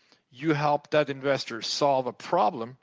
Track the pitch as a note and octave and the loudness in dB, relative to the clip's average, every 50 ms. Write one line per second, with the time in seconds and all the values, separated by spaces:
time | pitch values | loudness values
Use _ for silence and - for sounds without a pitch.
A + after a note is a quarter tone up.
0 | _ _ _ _ _ _ A#2+ A#2+ C#3+ E3 D3+ C#3+ D3+ D3 D3 D3 - - - D3+ | _ _ _ _ _ _ -14 -6 -2 0 0 2 2 0 0 0 -2 0 0 0
1 | D3 C3+ C#3 C3+ C3+ C#3 C3+ C3 - - A#2 A2+ G2+ - - - D3+ C#3+ C3+ C3 | 0 0 -4 -4 -2 -2 -2 -2 -2 -6 -10 -8 -8 -6 -4 0 0 2 4 4
2 | B2+ B2 G#2 - - - F3 F3 G#3+ G#3 F3+ A#2+ A2+ A2+ C3+ _ | 2 2 0 -2 -4 0 2 2 2 2 0 -2 -8 -8 -10 _